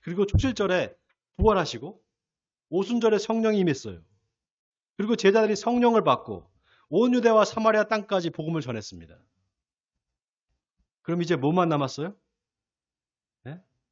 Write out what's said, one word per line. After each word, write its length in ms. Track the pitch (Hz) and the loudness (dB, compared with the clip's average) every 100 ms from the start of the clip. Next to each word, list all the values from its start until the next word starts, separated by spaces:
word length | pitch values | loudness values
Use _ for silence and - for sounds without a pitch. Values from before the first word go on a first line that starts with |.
그리고 240 | - 175 202 | -8 -4 0
초실절에 680 | - 269 233 196 180 120 - _ _ _ - | 2 0 -2 0 0 -2 -10 _ _ _ 0
부활하시고 640 | 208 196 160 113 143 - _ _ _ _ _ _ _ | 2 2 -2 -8 -14 -18 _ _ _ _ _ _ _
오순절에 480 | 170 190 240 226 208 | -4 -2 0 2 2
성령이 420 | 202 226 220 214 | 0 -2 0 2
임했어요. 420 | 180 139 110 87 82 _ _ _ _ _ _ _ _ - | 0 -2 -6 -16 _ _ _ _ _ _ _ _ _ -8
그리고 180 | 208 226 | -4 2
제자들이 400 | 190 214 220 208 | 4 4 2 0
성령을 480 | - 240 240 226 | -2 2 4 4
받고 460 | 156 123 - 95 - _ _ _ _ | 2 0 -2 -14 -14 _ _ _ _
온 240 | 160 247 | 0 2
유대와 320 | 247 233 220 202 | 2 4 4 2
사마리아 380 | - 220 214 208 | 0 2 2 0
땅까지 460 | 220 196 196 165 | -4 -2 -2 -2
복음을 300 | 160 156 165 | -6 -6 -6
전했습니다. 560 | 127 113 101 87 80 82 _ _ _ _ _ _ _ _ _ _ _ _ _ _ _ _ _ _ | -6 -10 -10 -18 -20 -20 _ _ _ _ _ _ _ _ _ _ _ _ _ _ _ _ _ _
그럼 180 | - 170 | -6 -4
이제 140 | 170 160 | -2 0
뭐만 340 | 139 180 170 | 0 0 0
남았어요? 460 | 147 135 - 165 208 _ _ _ _ _ _ _ _ _ _ _ _ | 0 -2 -6 -10 -12 _ _ _ _ _ _ _ _ _ _ _ _
네? 180 | 120 170 _ _ _ | -18 -18 _ _ _